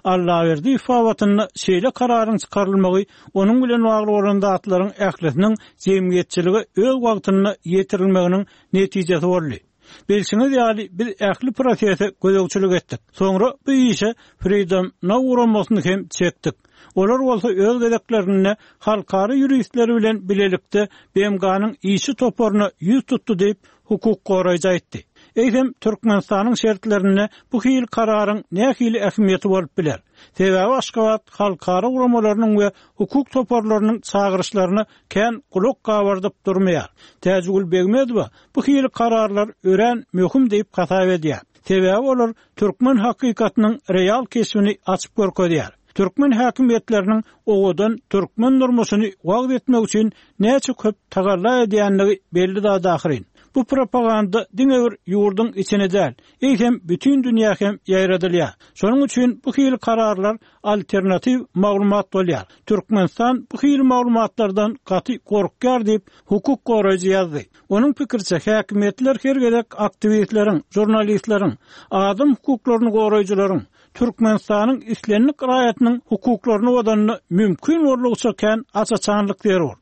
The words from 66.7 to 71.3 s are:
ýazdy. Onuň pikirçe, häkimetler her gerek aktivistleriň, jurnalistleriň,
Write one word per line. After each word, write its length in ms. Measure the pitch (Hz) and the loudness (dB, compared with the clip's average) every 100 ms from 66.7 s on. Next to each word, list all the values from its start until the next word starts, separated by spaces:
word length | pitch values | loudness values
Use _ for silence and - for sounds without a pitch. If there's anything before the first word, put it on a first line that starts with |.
| 226 196 190 185 | 2 2 2 2
ýazdy. 300 | 190 180 147 - _ - | 0 0 -6 -10 _ -4
Onuň 240 | 196 285 | 0 0
pikirçe, 460 | - 277 240 185 170 | 0 -4 -4 -2 -2
häkimetler 720 | - 214 196 202 202 - 254 262 | 0 -2 -2 -2 -2 0 -2 0
her 140 | 262 269 | -2 0
gerek 300 | 240 233 226 170 | 2 0 -2 -4
aktivistleriň, 840 | 208 - 214 214 202 214 208 175 - | -6 -2 0 0 0 0 0 -2 -2
jurnalistleriň, 760 | 196 214 220 208 208 - | -2 0 2 0 -2 0